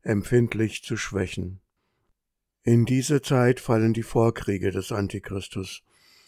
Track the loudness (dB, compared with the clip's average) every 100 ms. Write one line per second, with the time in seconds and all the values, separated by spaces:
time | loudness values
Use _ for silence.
0 | -2 -2 2 2 2 0 -2 -4 -8 -8
1 | -4 -4 -4 -6 -10 -12 _ _ _ _
2 | _ _ _ _ _ _ 4 4 4 2
3 | 2 0 2 4 4 2 2 2 2 0
4 | 0 2 2 2 -4 -2 -2 -4 -4 -4
5 | -4 -6 -8 -10 -8 -10 -10 -12 _ _
6 | _ _